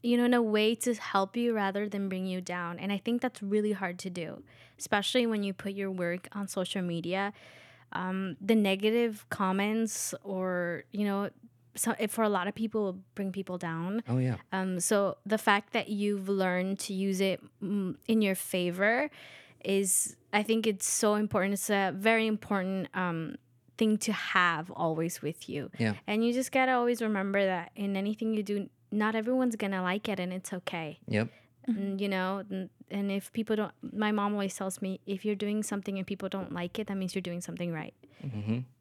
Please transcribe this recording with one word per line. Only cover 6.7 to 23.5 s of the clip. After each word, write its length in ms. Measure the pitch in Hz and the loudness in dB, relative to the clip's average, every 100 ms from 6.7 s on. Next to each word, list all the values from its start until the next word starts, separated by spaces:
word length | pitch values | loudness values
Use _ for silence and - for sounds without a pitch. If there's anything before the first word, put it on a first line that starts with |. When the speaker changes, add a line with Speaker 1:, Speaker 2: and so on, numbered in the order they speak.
| 202 | -2
Speaker 1:
media. 520 | 180 170 170 185 202 - - - - - - | -2 -2 -2 -2 -2 -6 -20 -20 -20 -20 -10
Um, 440 | - 185 190 190 165 | -6 -2 -2 -4 -6
the 140 | 196 220 | 2 4
negative 680 | 202 196 214 233 233 214 - | 4 4 2 2 0 -2 -10
comments 840 | - 190 190 202 220 226 - - - | -2 0 2 2 0 -2 -2 -6 -6
or, 600 | 202 190 185 180 175 170 - | -6 -4 -2 0 -2 -4 -8
you 140 | 202 208 | -2 0
know, 240 | 196 202 - - _ _ - | 0 -2 -6 -20 _ _ -4
so, 180 | 226 - | -2 0
if 100 | 208 | -2
for 140 | - | 2
a 60 | 214 | 2
lot 180 | 196 180 | 2 0
of 80 | 208 | -2
people, 420 | 220 220 202 185 190 | -2 0 -2 -4 -12
bring 180 | - 196 | -6 -4
people 280 | 190 190 180 | -4 -6 -6
down. 420 | 170 165 175 214 226 | -4 -4 -2 -4 0
Speaker 2:
Oh, 80 | 123 | 2
yeah. 200 | 127 107 - | 2 0 -4
Speaker 1:
Um, 280 | 190 190 180 | -2 -2 -2
so 380 | - 208 196 - 202 | 2 2 2 -2 -2
the 100 | 214 | 2
fact 360 | - 208 - | 4 4 4
that 160 | 233 - | -4 -2
you've 380 | 202 202 202 190 | -2 0 0 0
learned 520 | 196 185 180 185 196 | 2 2 2 0 -2
to 140 | - | -4
use 280 | 190 196 190 | -2 0 2
it, 180 | 190 180 - _ | 0 0 -8 _
mm, 340 | 196 202 185 151 - | -4 -2 -2 -6 2
in 160 | 220 | 4
your 100 | 208 | 4
favor 800 | 185 - 185 180 180 202 240 294 - - - - - | 2 0 0 0 2 4 4 0 -4 -20 -20 -20 -10
is, 520 | - 196 196 - - - _ | 0 2 4 2 0 -6 _
I 80 | 208 | 0
think 240 | 214 220 220 | 2 2 2
it's 240 | 196 - | 0 -2
so 240 | - 214 | 2 4
important. 400 | 208 214 208 196 | 4 2 2 0
It's 160 | 202 - | 0 0
a 240 | 202 190 190 | 2 2 2
very 300 | 208 226 220 | 4 4 4
important, 600 | 214 - 202 185 190 180 190 | 0 0 0 0 -2 -2 -2
um, 400 | 180 165 160 - _ | -2 -2 -4 -10 _